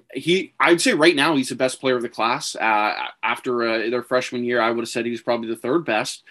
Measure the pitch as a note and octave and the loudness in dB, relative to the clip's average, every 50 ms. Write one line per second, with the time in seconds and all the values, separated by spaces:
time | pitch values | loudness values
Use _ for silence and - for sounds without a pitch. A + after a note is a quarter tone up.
0 | _ - - C3 A#2+ D3+ F3+ F#3+ - - _ - C3+ D3+ F3 E3+ - E3+ D3+ D3+ | _ -14 -12 -6 -2 0 0 0 0 -4 _ 0 2 4 4 4 4 2 4 6
1 | D3+ F3 F3+ C#3 C#3 D#3+ D#3+ C3+ B2+ - B2+ A#2+ C3 B2+ - - - C3 B2+ B2 | 6 4 6 4 2 2 2 2 0 -2 -2 -2 -2 -2 -2 -2 -2 0 0 0
2 | A#2 A#2 - - A2 A2+ B2+ D3 E3 - - - - A2 A2 G#2+ G#2+ G#2+ - - | -2 -6 -4 -2 -2 0 0 -2 -4 -8 -6 -2 0 2 2 2 2 0 0 -2
3 | B1+ B1 - - - A2+ A#2+ - - C3 B2 A#2+ A#2 A#2 A2+ A2+ G#2+ A2+ A#2+ B2 | -6 -10 -8 -6 -4 -4 -4 -2 -4 -4 -2 0 0 0 0 0 0 0 -2 -2
4 | A#2 - C3 B2+ B2 - - B2 A#2+ A#2+ B2 A#2+ A2 A2+ A#2+ A#2 A2+ A2 - A#2+ | -2 0 0 0 0 0 -4 -4 -2 0 2 2 2 2 0 -2 -4 -4 -4 -4
5 | A2+ A#2+ A#2 A2+ - - A#2+ A#2 A2+ A2 A2+ A2 - A#2+ C3+ E3+ D#3+ - A2 G#2+ | -4 -4 -4 -6 -2 -2 -2 -2 -2 -6 -8 -6 -2 -2 0 0 0 0 0 0
6 | B2+ - - - _ - | -2 -2 -8 -12 _ -20